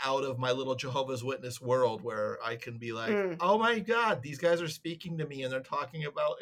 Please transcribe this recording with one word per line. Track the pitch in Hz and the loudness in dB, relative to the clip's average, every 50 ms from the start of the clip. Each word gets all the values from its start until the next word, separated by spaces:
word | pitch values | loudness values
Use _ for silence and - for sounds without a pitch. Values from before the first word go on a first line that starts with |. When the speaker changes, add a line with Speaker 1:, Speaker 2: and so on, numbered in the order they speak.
| 135 | -2
Speaker 1:
out | 135 135 139 139 | 0 2 2 2
of | 139 131 120 | 0 -2 0
my | 127 127 123 | 2 2 2
little | 131 131 131 131 | 2 2 0 -2
Jehovah's | 123 143 135 127 143 131 131 135 120 120 | -2 -2 -2 0 0 0 0 -2 -4 -2
Witness | 131 135 131 127 123 123 - | -4 -4 -4 -4 -8 -10 -6
world | 131 120 127 127 127 117 110 107 92 | 0 2 4 6 6 4 4 2 -4
where | 117 110 110 104 107 - - 117 | -4 -2 0 0 0 -2 -2 -4
I | 113 117 | -4 -6
can | 117 - 123 117 117 | -6 -6 -8 -8 -8
be | 120 117 113 | -6 -6 -4
like, | 113 113 220 | -2 0 2
Speaker 2:
Mm. | 214 208 196 185 170 170 | 2 2 2 2 0 0
Speaker 1:
"Oh | 170 180 202 220 | 2 2 4 4
my | 226 233 233 220 | 4 4 2 2
God, | 185 214 226 233 240 220 196 139 113 | 2 0 2 2 4 2 2 0 -2
these | 147 143 131 | -6 -6 0
guys | 175 170 170 170 175 | 4 4 4 4 2
are | 160 | -2
speaking | 156 - - 160 170 160 - 180 165 160 | -4 -6 -6 -6 -6 -6 -8 -8 -4 -4
to | 156 | -4
me | 143 143 135 131 | -6 -4 -4 -4
and | 127 131 | -2 -2
they're | 131 | -2
talking | 131 - 143 143 143 - - 160 147 | -4 -2 -4 -4 -4 -4 -4 -6 -6
about | 147 - 151 151 151 - - | -4 -2 0 0 0 2 2